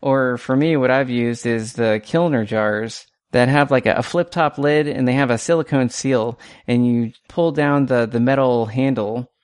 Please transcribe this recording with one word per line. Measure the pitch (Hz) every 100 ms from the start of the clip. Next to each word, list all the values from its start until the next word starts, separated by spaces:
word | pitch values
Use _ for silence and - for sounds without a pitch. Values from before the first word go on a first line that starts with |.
or | 139 135 127 123
for | - 131
me, | 156 156
what | 127
I've | 131 131
used | 120 117 117
is | 120 117 110
the | 117 117 107
Kilner | - 165 175 135 107
jars | 110 107 107 113 - - _ _
that | 127 123
have, | 143 139
like, | 131
a, | 120 -
a |
flip | - 170 175
top | - 156 -
lid, | 143 151 147
and | - 127
they |
have | 127 139
a | 117
silicone | - 165 151 139 127
seal, | - 135 127 113 127 - - -
and | 123 123
you | 120 117 - _
pull | - 170
down | 151 147 143 131
the, | 127 117
the | 117
metal | 120 139 135 120
handle | 110 117 135 123 104 113 123 _